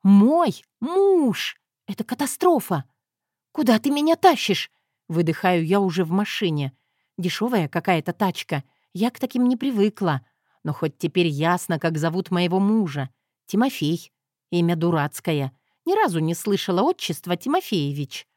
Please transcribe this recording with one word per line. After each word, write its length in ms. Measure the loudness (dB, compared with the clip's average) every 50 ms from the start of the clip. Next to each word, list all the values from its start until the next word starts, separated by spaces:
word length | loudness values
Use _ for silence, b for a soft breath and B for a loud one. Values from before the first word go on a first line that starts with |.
| 4
Мой 600 | 6 8 8 8 6 4 4 2 0 -2 -4 _ _ _ -10
муж! 800 | -8 -2 0 2 4 4 4 4 4 2 0 -2 -6 -8 -10 _ _ _ _ _ _ -12
Это 160 | -8 -8 -8
катастрофа! 840 | -8 -6 -6 -6 -6 -4 0 2 2 2 2 0 -2 -4 -4 -4 _ _ _ _ _ _ _ _ _ _ _ _ _
«Куда 280 | -4 -2 2 2 2 2
ты 100 | 2 0
меня 260 | 0 0 2 0 0
тащишь?» 560 | 4 4 4 4 4 0 -2 -2 -2 -4 -10 _ _ _ _ _ _ _ -4
Выдыхаю 580 | -2 0 0 0 -2 0 0 2 2 2 2
я 140 | 2 2 2
уже 240 | 2 0 0 -2 -2
в 80 | 0
машине. 600 | 0 -2 -2 -2 -4 -4 -2 -2 -2 -2 -4 -6 -8 _ _ _ _ _ _ _ -12 -6
Дешёвая 500 | -6 -4 -4 -2 -4 0 0 0 -2 0
какая-то 460 | -4 -4 0 0 0 0 0 -4 -4
тачка. 500 | -2 -2 -2 -2 -6 -8 -6 -6 -6 -6 _ _ _ _ _ -6
Я 160 | -4 -4 -4
к 100 | -4 -4
таким 300 | -8 -4 -2 0 0 0
не 80 | 0 0
привыкла. 640 | -2 -4 0 2 0 0 0 -2 -2 -2 -2 -2 -4 _ _ _ _ _ _ _ -8
Но 80 | -8
хоть 280 | -6 -4 -4 -6 -6 -4
теперь 260 | -6 -2 0 0 0
ясно, 540 | 0 0 0 0 0 0 -2 -2 -4 -4 -2
как 180 | -2 -2 -2 -2
зовут 320 | -2 -2 -2 -2 -4 -2
моего 300 | -2 0 0 0 0 0
мужа. 500 | 2 2 2 0 0 -2 -4 -6 -8 -8 _ _ _ _ _ _ _ -4
Тимофей. 640 | -2 0 0 0 -2 -2 -2 -2 -2 -4 -6 -14 _ _ _ _ _ _ _ -4
Имя 240 | -2 0 0 0 0
дурацкое. 760 | 0 0 0 0 0 -2 -2 -6 -8 -6 -4 -2 -2 -2 -4 _ _ _ _ _ _ -4
Ни 100 | -2 0
разу 240 | 0 0 0 0 0
не 160 | -2 -2 -2
слышала 480 | -4 -2 -2 -2 -2 0 -2 0 0 2
отчества 520 | 0 0 -2 -4 -8 -8 -8 -4 -6 -6
Тимофеевич. 920 | -4 -2 -2 -2 -2 -2 -2 -2 -2 -2 -2 -4 -6 -6 -8 -10 -16 -18 _ _